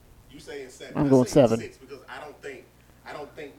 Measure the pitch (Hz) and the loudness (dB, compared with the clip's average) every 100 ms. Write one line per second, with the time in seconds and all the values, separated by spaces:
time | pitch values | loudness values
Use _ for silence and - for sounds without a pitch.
0 | _ - - - - - - - - - | _ -20 -20 -20 -18 -16 -16 -18 -12 -2
1 | 143 135 123 151 120 113 101 - - - | 4 4 6 6 6 4 -4 -16 -20 -20
2 | - - 147 135 139 127 - _ _ - | -18 -18 -16 -18 -18 -18 -20 _ _ -20
3 | 117 147 143 - 147 | -16 -14 -14 -14 -18